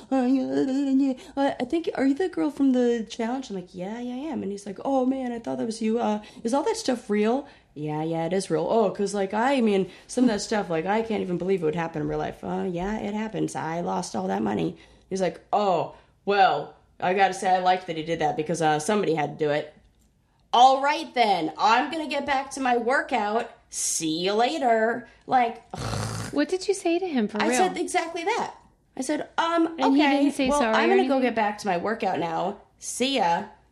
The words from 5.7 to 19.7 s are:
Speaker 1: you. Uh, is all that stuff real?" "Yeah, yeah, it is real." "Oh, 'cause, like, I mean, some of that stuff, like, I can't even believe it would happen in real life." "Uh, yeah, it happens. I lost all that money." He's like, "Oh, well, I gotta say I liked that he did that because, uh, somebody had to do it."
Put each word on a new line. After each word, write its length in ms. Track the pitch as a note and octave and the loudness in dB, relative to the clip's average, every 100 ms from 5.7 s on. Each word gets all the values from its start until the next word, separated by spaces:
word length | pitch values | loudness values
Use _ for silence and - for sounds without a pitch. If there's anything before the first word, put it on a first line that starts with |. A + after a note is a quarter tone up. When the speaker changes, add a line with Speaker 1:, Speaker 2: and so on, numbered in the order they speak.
| A3 | -2
Speaker 1:
you. 200 | A3 A#3 | 0 2
Uh, 240 | A3 G#3+ - - | 0 -2 -6 -8
is 120 | A#3 C#4 | -2 0
all 80 | |
that 120 | D#4 G#4 | 0 -2
stuff 320 | - B3 - | -2 -2 0
real?" 400 | G#3 G#3+ C4 - - _ - | 2 2 2 -2 -14 _ -8
"Yeah, 260 | D3+ D3+ | -4 -2
yeah, 240 | D#3+ E3 E3 | -2 -2 -2
it 80 | |
is 160 | F#3+ F#3+ | -2 0
real." 160 | D#3 E3 | 0 2
"Oh, 220 | A3+ G3 | 2 2
'cause, 240 | F#3 G3+ | 0 -2
like, 180 | G3+ F#3+ | -2 -2
I 300 | G#3 B3 C#4 | 0 2 2
mean, 300 | A3+ G3 F3+ - - | 4 2 0 -6 -6
some 160 | - | 0
of 80 | B3 | 2
that 100 | G3+ | 0
stuff, 300 | - G#3+ F3+ | -2 -2 -2
like, 160 | D#3+ F#3 | -2 0
I 160 | A3 | 0
can't 180 | A3+ G3+ | 0 -4
even 160 | F#3+ F3 | -2 -2
believe 240 | F3+ F#3+ | 0 0
it 40 | D#3 | 0
would 100 | E3 | -2
happen 260 | E3 D#3 | -4 -4
in 60 | D3+ | -4
real 100 | D3+ | -4
life." 260 | D3+ - | -4 -6
"Uh, 220 | F#3+ F3+ F#3+ | -6 -4 -4
yeah, 300 | E3+ F#3+ A3 | -4 -4 -4
it 160 | G#3 | -4
happens. 420 | G#3+ A3 E3+ D#3 - | -6 -6 -4 -4 -4
I 260 | D#3 E3 | -6 -4
lost 340 | F3+ F#3 F3+ A3 | -4 -4 -4 -4
all 100 | F#3+ | -2
that 140 | G3 | -2
money." 340 | G#3+ G3+ E3 F3+ - - - | -2 -2 -2 -6 -16 -20 -8
He's 140 | F#3+ | -4
like, 180 | F3+ - - | -2 -4 -2
"Oh, 400 | F#3+ G#3 G3 - - _ _ - | 0 2 0 -2 -8 _ _ 0
well, 480 | G3+ F3+ D3 C3+ - _ - | 4 6 4 -4 -14 _ -4
I 140 | F3 | 0
gotta 220 | G3 F#3+ F#3 | 4 2 2
say 160 | G3 F#3 | 2 2
I 40 | |
liked 260 | F3+ F#3 - | 4 0 -2
that 100 | D#3+ | -6
he 40 | |
did 160 | D#3 D#3+ | -4 -2
that 140 | D3+ C#3+ | 0 0
because, 280 | D3+ E3 | -2 0
uh, 160 | D#3 D3+ | 2 2
somebody 340 | D3+ G#3+ F#3 | 2 0 2
had 240 | D#3 D3 D3 | 0 -2 0
to 80 | D3+ | 0
do 60 | |
it." 200 | D3+ - | 0 -4